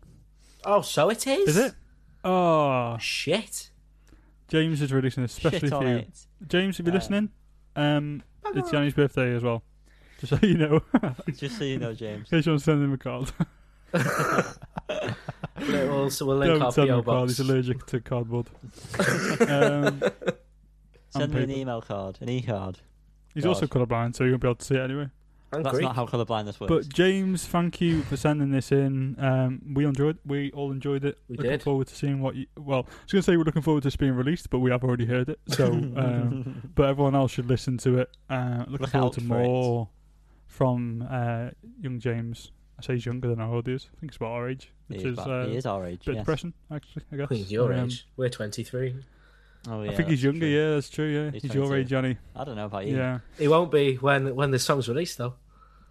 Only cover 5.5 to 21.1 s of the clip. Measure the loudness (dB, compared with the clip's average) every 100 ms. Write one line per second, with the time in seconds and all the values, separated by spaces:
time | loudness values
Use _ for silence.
5.5 | 2 0 0 0 0 -2 -16 -20 -20 -2
6.5 | 0 0 0 0 0 2 0 -2 -6 _
7.5 | -20 -10 0 2 2 0 -8 -12 -10 -4
8.5 | -4 0 0 2 2 2 2 0 0 0
9.5 | -2 -6 -20 -20 -20 -20 -12 -2 4 4
10.5 | 6 6 4 4 0 0 -6 -8 -6 -6
11.5 | -4 -4 -2 -4 -6 -8 -8 0 2 4
12.5 | 2 4 4 4 0 -4 -6 -6 -4 -6
13.5 | -6 -20 -20 -4 -2 0 0 0 0 -2
14.5 | -4 -14 -12 -8 -6 -6 -8 -10 -12 -12
15.5 | -8 -2 0 2 0 0 0 0 2 4
16.5 | 4 4 4 4 4 4 2 2 0 2
17.5 | 2 2 -2 -4 -6 -4 -4 -2 -4 -6
18.5 | -12 -20 -18 -8 -2 0 0 0 0 2
19.5 | 4 4 4 0 0 -2 -4 -6 -6 -10
20.5 | _ _ _ -20 -20 _